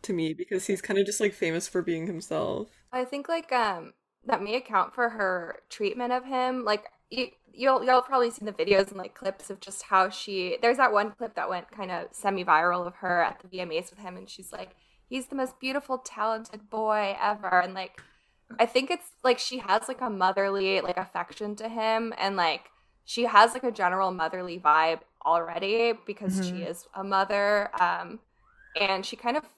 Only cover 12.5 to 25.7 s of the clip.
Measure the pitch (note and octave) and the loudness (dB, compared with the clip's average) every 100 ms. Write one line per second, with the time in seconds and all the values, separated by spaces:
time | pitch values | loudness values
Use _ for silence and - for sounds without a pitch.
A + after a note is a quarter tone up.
12.5 | D#3 F3 F3+ F3 - F#3 F3 D#3 - F#3 | 4 6 0 -4 -6 -2 2 2 -2 -14
13.5 | F3+ F3+ D#3+ F3 F3+ G3+ F3+ F#3+ - F#3+ | -10 -6 -6 -6 -14 -16 -16 -18 -18 -16
14.5 | - F#3+ _ _ _ _ B3+ B3 C#4 B3+ | -14 -16 _ _ _ _ -8 -6 -6 -6
15.5 | - C4 C4+ C#4 B3+ - - G#3+ A3 A3+ | -4 -4 -4 -4 -8 -8 -4 -2 -2 -6
16.5 | G#3+ G#3 A3 A3 G#3+ G3+ G3+ G3 G#3 F#3+ | -18 -10 -4 0 0 0 -2 -2 -2 2
17.5 | F3+ F3+ F#3 F#3 - - _ _ _ _ | 2 2 -4 -10 -12 -20 _ _ _ _
18.5 | A3+ A#3+ B3+ C4+ F4 - - B3+ A#3+ - | 0 2 2 0 -4 -6 0 2 2 0
19.5 | B3+ G3 G#3 A3 B3+ B3 G3 F#3 G3 G3 | -8 0 0 0 -6 -6 2 2 2 0
20.5 | G3 F#3+ F#3+ F3+ F3+ F3+ F3 F3 - G#3 | 0 0 0 0 -4 -4 -8 -8 -8 -8
21.5 | G#3 A3 A3+ A3 A3 A#3 - G3 G3 E3+ | -8 -8 -2 0 0 -2 -2 -2 2 0
22.5 | C#3+ - _ _ _ - - A#3 G#3+ A3+ | 0 -8 _ _ _ -10 -2 6 10 8
23.5 | B3+ B3+ G#3 F3+ F#3 F#3+ F#3 D#3+ F#3 F3+ | 6 -4 0 0 2 0 0 -4 -4 -8
24.5 | E3+ D3+ D3+ D#3+ D#3+ - _ - E3+ E3 | 0 4 6 6 0 -6 _ 0 0 0
25.5 | E3+ G3 | -4 -2